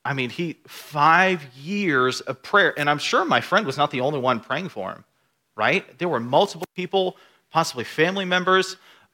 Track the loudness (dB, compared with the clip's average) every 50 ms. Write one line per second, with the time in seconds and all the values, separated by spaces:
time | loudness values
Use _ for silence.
0 | -8 -6 -4 -4 -4 -6 -6 -6 -6 -6 -8 -10 _ -20 -20 -20 -16 -8 0 2
1 | 4 6 6 6 4 4 2 -2 -4 -10 -18 -16 -10 -6 -4 -2 0 2 2 2
2 | 2 2 0 -2 -6 -8 -10 -10 -4 0 4 4 4 4 2 0 0 0 0 0
3 | 0 0 0 0 2 2 2 0 2 2 0 0 0 0 0 0 0 0 0 -2
4 | -2 -2 -2 0 0 0 0 0 -2 -4 -6 -6 -6 -8 -10 -8 -8 -8 -10 -12
5 | -16 _ _ _ _ _ _ _ _ _ _ -2 0 2 2 0 -2 -6 -8 -6
6 | -4 -2 -2 -2 0 2 4 4 4 2 0 -8 -12 -10 _ -10 -6 -4 -2 -2
7 | -2 -2 -4 -8 -16 _ _ _ _ _ -2 -2 -2 0 -4 -8 -10 -6 -2 0
8 | 0 0 0 -2 -2 -2 -2 0 2 2 2 2 2 -2 -6 -14 _ -20 -20 _
9 | _ _